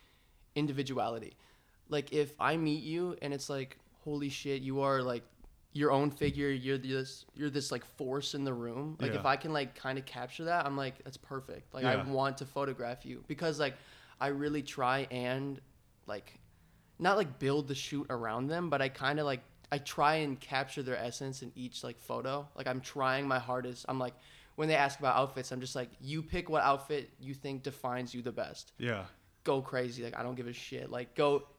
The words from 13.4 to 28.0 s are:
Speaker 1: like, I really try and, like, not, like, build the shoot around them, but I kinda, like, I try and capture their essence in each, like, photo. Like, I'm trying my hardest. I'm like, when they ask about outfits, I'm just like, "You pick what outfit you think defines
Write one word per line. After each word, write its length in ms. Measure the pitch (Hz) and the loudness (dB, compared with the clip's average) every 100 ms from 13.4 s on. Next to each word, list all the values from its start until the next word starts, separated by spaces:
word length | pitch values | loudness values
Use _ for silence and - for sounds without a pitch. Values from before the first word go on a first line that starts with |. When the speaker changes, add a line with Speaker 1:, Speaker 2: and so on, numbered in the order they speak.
| 165 147 | 0 2
Speaker 1:
like, 160 | 143 131 - - - - | 0 0 -16 -20 -16 -2
I 80 | 139 | 0
really 360 | 139 147 147 | 2 0 0
try 380 | - - 123 135 135 | -2 0 4 4 2
and, 500 | 123 123 131 139 135 - - _ _ - | -2 0 0 -2 -6 -12 -20 _ _ -8
like, 320 | 104 - - - - _ - _ - | -8 -8 -20 -20 -20 _ -20 _ 0
not, 200 | 180 202 | 4 4
like, 200 | 165 131 | 4 0
build 280 | 139 143 139 | 2 2 0
the 80 | 131 | -4
shoot 320 | - 143 - | -4 -4 -2
around 380 | 123 113 113 135 | -2 0 0 0
them, 220 | 165 175 | 0 0
but 120 | 170 | 2
I 60 | 135 | 2
kinda, 340 | - 131 147 147 | 2 0 2 0
like, 180 | 131 - - - | -2 -6 -18 -6
I 60 | 143 | -4
try 360 | - - 147 156 | -4 4 6 6
and 240 | 147 131 | 2 -2
capture 420 | - 135 139 - | -2 -2 0 -4
their 160 | 127 123 | -2 -2
essence 460 | 120 - 135 135 | -2 -4 -6 -6
in 80 | 123 - | -10 -10
each, 280 | 123 - | -10 -8
like, 160 | 123 120 | -10 -10
photo. 480 | - 120 127 143 143 - | -6 -4 -2 -2 -4 -6
Like, 120 | 131 | -2
I'm 120 | 131 | -2
trying 460 | 131 143 131 131 139 | -4 0 2 4 2
my 100 | 131 | 0
hardest. 460 | 123 127 127 120 - | 0 -2 -2 -8 -4
I'm 100 | 131 | -2
like, 140 | 127 - - - - - | -2 -6 -20 -20 -16 -2
when 140 | 156 | 4
they 60 | 151 | 6
ask 220 | 139 - | 4 4
about 180 | 139 123 | 4 4
outfits, 340 | 135 135 127 | 4 0 -6
I'm 80 | 127 | -6
just 160 | 131 135 | -6 -6
like, 160 | 120 - | -6 -8
"You 240 | 131 156 | -6 -6
pick 260 | 160 180 170 | -2 -4 2
what 140 | 156 | 4
outfit 480 | 120 139 - 147 - - | 6 4 2 -4 -4 -12
you 140 | 131 | -12
think 280 | 135 143 135 | -8 -6 -4
defines 520 | 135 131 127 123 | -6 -4 -2 -2